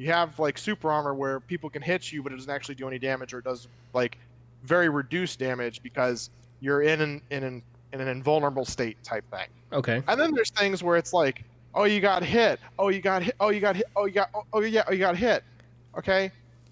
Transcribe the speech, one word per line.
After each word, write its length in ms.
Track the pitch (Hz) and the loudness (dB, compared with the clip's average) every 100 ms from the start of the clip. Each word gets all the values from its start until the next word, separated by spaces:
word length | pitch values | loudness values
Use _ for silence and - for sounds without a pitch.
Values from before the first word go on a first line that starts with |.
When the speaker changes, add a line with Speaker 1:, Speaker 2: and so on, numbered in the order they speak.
Speaker 1:
you 80 | 139 | 0
have, 260 | 170 165 156 | 0 0 0
like, 180 | 151 - | -2 -2
super 320 | - 208 160 | -6 -4 0
armor 240 | 151 143 | 0 0
where 240 | 139 135 135 | -4 -4 -4
people 320 | - 175 151 | -6 -8 -8
can 100 | 143 | -8
hit 300 | 139 180 - | -2 -2 -4
you, 140 | 151 | -10
but 80 | 135 | -10
it 20 | |
doesn't 160 | 131 135 | -10 -8
actually 240 | 139 - | -8 -8
do 140 | 127 131 | -10 -8
any 100 | 127 | -6
damage, 340 | 135 131 127 | -4 -4 -6
or 60 | 127 | -10
it 60 | |
does, 240 | 127 123 - - - | -8 -8 -10 -20 -6
like, 240 | 127 120 - - - - - | -2 -2 -4 -20 -20 -20 -16
very 240 | 131 175 170 | 0 2 4
reduced 500 | 147 127 175 180 - | 0 -2 -4 -4 -4
damage 420 | 131 123 120 113 | -4 -2 -6 -8
because 500 | 123 143 127 117 - - - - | -8 0 0 0 -8 -14 -20 -10
you're 240 | 135 143 | 0 2
in 180 | 151 156 | 4 2
an, 220 | 151 147 - | 0 -2 -8
in 140 | 139 | -6
an, 180 | 131 123 - - - | -6 -8 -16 -20 -14
in 80 | 135 | -6
an 80 | 131 | -4
invulnerable 560 | 127 135 156 143 135 | -2 2 2 2 -2
state 320 | 123 - 117 107 | -4 -4 -4 -6
type 180 | - 110 - | -8 -8 -8
thing. 160 | 95 - - - | -10 -10 -14 -6
Speaker 2:
Okay. 300 | 147 127 113 139 | -4 0 -2 0
Speaker 1:
And 120 | 240 | 2
then 140 | 320 | 2
there's 160 | 277 220 | 2 -2
things 320 | 214 202 185 | 0 0 0
where 140 | 175 170 | 2 2
it's 160 | - | 2
like, 320 | 180 139 - - - - | 2 2 0 -12 -20 -8
"Oh, 120 | 175 | 2
you 160 | 208 208 | 2 4
got 240 | 202 180 | 4 2
hit. 340 | 160 226 220 - - - | 2 4 4 2 -6 0
Oh, 80 | 196 | 0
you 120 | 196 | 2
got 220 | 190 190 | 2 0
hit. 140 | 175 - | 0 0
Oh, 120 | 208 | 2
you 100 | 208 | 2
got 160 | 202 190 | 2 2
hit. 100 | - | -2
Oh, 120 | 202 196 | 0 0
you 60 | |
got, 160 | 190 196 | 0 0
oh, 100 | 208 208 | -4 -2
oh, 80 | 214 | 0
yeah, 200 | 220 220 - | 2 2 2
oh, 40 | |
you 60 | 190 | 2
got 180 | 208 180 | 2 2
hit." 280 | 240 160 - - - - - 185 | 2 2 -2 -20 -20 -20 -14 -8
Okay? 360 | 190 190 190 - - - - | 0 2 2 -6 -20 -20 -10